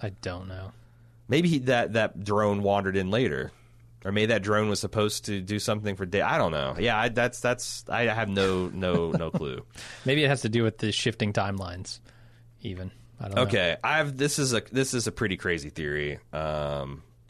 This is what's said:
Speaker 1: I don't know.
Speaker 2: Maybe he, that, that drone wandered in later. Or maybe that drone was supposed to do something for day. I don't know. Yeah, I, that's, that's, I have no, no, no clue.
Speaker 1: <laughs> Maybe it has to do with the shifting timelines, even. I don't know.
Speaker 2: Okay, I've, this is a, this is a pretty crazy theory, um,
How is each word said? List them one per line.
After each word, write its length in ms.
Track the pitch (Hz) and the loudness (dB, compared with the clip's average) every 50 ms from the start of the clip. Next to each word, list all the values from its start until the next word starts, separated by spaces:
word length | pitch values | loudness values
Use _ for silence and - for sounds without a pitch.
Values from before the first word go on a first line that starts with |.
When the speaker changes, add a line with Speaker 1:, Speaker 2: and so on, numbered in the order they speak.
Speaker 1:
I 100 | - 104 | -8 -8
don't 360 | 95 - - 92 90 90 92 95 | -8 -8 -8 -8 -8 -8 -10 -12
know. 240 | 92 92 95 92 - - - - - - - - - - - - | -12 -12 -12 -14 -16 -18 -20 -20 -20 -20 -20 -20 -20 -14 -4 0
Speaker 2:
Maybe 200 | 123 156 175 175 | 2 4 4 4
he, 100 | 165 139 | 4 2
that, 340 | 127 127 127 120 117 - 107 | 2 2 2 2 2 2 2
that 280 | 113 110 101 - - 98 | 2 2 0 -2 -4 -2
drone 400 | 101 104 104 107 104 101 101 101 | 0 2 4 4 4 2 2 2
wandered 340 | 98 101 101 95 95 95 | 2 2 2 2 2 0
in 140 | 98 92 92 | 0 0 2
later. 400 | 101 120 131 101 73 65 65 - - - - - - - - - - - - | 2 2 2 2 0 -2 -6 -6 -10 -16 -20 -20 -20 -20 -20 -20 -20 -12 -6
Or 80 | 95 98 | -2 0
maybe 140 | 107 110 | 2 2
that 160 | 110 117 104 95 | 2 2 2 2
drone 260 | 104 107 107 107 107 | 2 2 4 4 2
was 100 | 101 95 | 0 -2
supposed 460 | - 98 - 113 104 107 107 - - | -2 -2 0 0 0 0 0 -4 -6
to 160 | - 104 98 | -4 -4 -4
do 180 | 92 92 104 104 | -4 -4 -4 -2
something 380 | - - 107 104 104 104 98 | -2 -2 -2 -2 -2 -4 -4
for 100 | 92 98 | -4 -4
day. 140 | 90 90 98 | -2 0 2
I 180 | 82 110 143 160 | 2 2 2 2
don't 140 | 120 87 80 | 2 2 0
know. 240 | 73 69 67 67 80 | 0 -2 -2 -2 0
Yeah, 180 | 98 120 113 107 | 0 2 2 2
I, 80 | 113 123 | 2 0
that's, 320 | 113 120 120 123 - - | 2 2 0 0 0 0
that's, 440 | - 120 123 123 - - - - - - | 0 0 0 -2 -4 -8 -10 -10 -8 -4
I 140 | - 113 120 | -2 0 0
have 260 | 113 107 113 113 101 | 0 0 0 -2 0
no, 400 | 98 98 95 95 95 92 92 90 | 2 2 2 4 2 2 0 -2
no, 420 | - 90 95 90 90 87 85 82 | -2 -2 0 2 2 2 2 2
no 200 | 80 82 82 80 - | 0 0 -2 -2 -4
clue. 320 | - 80 69 64 - - - - - - | -4 -4 -4 -6 -8 -12 -14 -16 -16 -16
Speaker 1:
<laughs> 200 | - - - - | -16 -14 -6 -2
Maybe 180 | 127 139 151 151 | 0 2 4 4
it 60 | 135 | 4
has 140 | 139 123 - | 2 2 0
to 60 | 113 | 0
do 140 | 107 117 117 | 2 2 2
with 160 | 113 - - | 2 2 0
the 140 | - 107 98 | -2 -2 0
shifting 400 | - - 120 107 - 113 104 104 | 0 0 0 0 0 0 0 0
timelines, 680 | - 98 98 98 98 95 90 87 90 95 - - - - - - - - - - - - - - - - | 0 0 0 -2 -4 -6 -8 -8 -10 -10 -12 -14 -16 -18 -20 -20 -20 -20 -20 -20 -20 -20 -20 -18 -12 -10
even. 300 | 110 92 90 92 92 - - - - - - | -10 -8 -8 -8 -10 -12 -14 -20 -20 -14 -12
I 60 | 113 | -8
don't 100 | 98 98 | -2 0
know. 60 | 113 - | 2 2
Speaker 2:
Okay, 340 | 98 107 101 90 85 80 - - | 4 4 4 4 2 2 0 0
I've, 340 | 120 147 160 156 143 135 | 0 2 2 0 0 0
this 220 | 131 139 139 - - | 0 0 0 2 2
is 140 | 143 131 123 | 2 2 2
a, 80 | 110 - - | 0 -2 0
this 240 | - 131 135 131 - | 0 0 0 2 0
is 140 | 123 110 110 | -2 -2 -2
a 40 | - | -2
pretty 240 | - 117 104 95 | 0 -2 -2 -2
crazy 340 | 87 - 95 87 82 71 76 | -2 -2 -2 -2 -2 -4 -6
theory, 480 | - - 78 73 73 73 73 73 71 - - - - | -8 -6 -4 -2 -2 -2 -2 -4 -6 -8 -10 -10 -6
um, 680 | 78 78 78 76 76 73 71 71 71 69 67 69 71 - - - _ - - | -4 -2 -2 -2 -2 -2 -2 -2 -4 -6 -8 -10 -12 -16 -20 -20 _ -20 -20